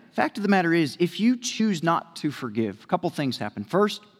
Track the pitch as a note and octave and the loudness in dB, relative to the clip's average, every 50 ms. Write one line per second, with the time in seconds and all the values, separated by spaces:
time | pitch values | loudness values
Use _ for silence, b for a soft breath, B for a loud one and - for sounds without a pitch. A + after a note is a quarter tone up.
0 | - - _ - - D#4 - - G3+ G3+ G3+ F#3+ F3 E3+ E3 E3+ E3 C3+ - - | -8 -6 _ -2 -2 -2 -2 -2 0 2 4 4 4 4 4 2 2 0 0 0
1 | F3 E3+ - - G3+ A#3 B3+ A#3+ - - - - A3 A3 G3 E3 D#3 E3 E3+ C#3 | 0 0 0 2 2 2 2 2 -2 -6 -2 0 0 0 0 0 0 0 0 0
2 | - - - - - D3+ C3+ - - A#2+ G#2 A#2 A2+ G#2 F#2+ G#2+ - - - F3+ | -2 -6 -8 -6 -6 -6 -4 -4 -6 -4 -2 -2 -2 -2 -4 -8 -4 -2 -2 0
3 | - F3 - - D3 C3+ A#2 - A2+ G#2 - - G#2 - - F#3 G#3 G#3 G#3 - | 0 -2 -2 -2 -2 -2 -2 -4 -6 -8 -8 -10 -6 -2 0 2 2 2 0 -4
4 | - - _ _ | -12 -18 _ _